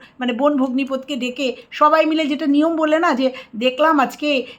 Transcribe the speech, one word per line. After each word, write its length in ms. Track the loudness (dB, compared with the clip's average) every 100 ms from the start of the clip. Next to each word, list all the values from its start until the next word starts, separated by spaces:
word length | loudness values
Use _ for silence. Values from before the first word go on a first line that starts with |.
| -10 -8
মানে 120 | -6
বোন 240 | 0 0 0
ভগ্নিপতিকে 600 | 0 -2 -4 -6 -6 -6
ডেকে 400 | -6 -4 -6 -6 -10
সবাই 360 | 2 4 4 2
মিলে 200 | 2 0
যেটা 200 | -2 0
নিয়ম 300 | 2 2 2
বলে 220 | 2 2
না, 160 | 2
যে 180 | 0 -2 -4 -14 -4
দেখলাম 440 | -2 2 2 2
আজকে, 460 | 0 -2 -2 -2 -4